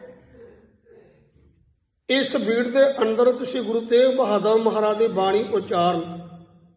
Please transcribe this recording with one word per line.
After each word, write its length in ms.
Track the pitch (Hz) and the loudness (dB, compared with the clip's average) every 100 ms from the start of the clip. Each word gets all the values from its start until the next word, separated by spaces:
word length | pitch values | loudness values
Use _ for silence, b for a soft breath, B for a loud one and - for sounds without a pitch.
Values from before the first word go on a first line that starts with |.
| - - - - - - _ _ _ - _ _ _ _ _ _ _ _ _ _ - | -20 -20 -20 -20 -20 -20 _ _ _ -20 _ _ _ _ _ _ _ _ _ _ -4
ਇਸ 280 | 262 - 269 | -2 0 -2
ਬੀੜ 300 | 202 226 240 | -2 -2 0
ਦੇ 340 | 269 269 269 | 2 2 2
ਅੰਦਰ 320 | 220 226 247 | -2 2 2
ਤੁਸੀਂ 280 | 247 254 262 | 0 -4 -6
ਗੁਰੂ 200 | 214 226 | -4 -4
ਤੇਗ 360 | 226 233 262 262 | 2 4 4 2
ਬਹਾਦਰ 380 | 220 208 208 226 | 0 0 2 2
ਮਹਾਰਾਜ 420 | 226 214 214 208 | 2 0 0 0
ਦੀ 100 | 226 | 0
ਬਾਣੀ 360 | 185 190 202 | 0 0 0
ਉਚਾਰਨ 840 | 233 214 190 185 175 170 165 - - - - _ _ | 0 -4 -2 0 0 0 -6 -12 -16 -20 -20 _ _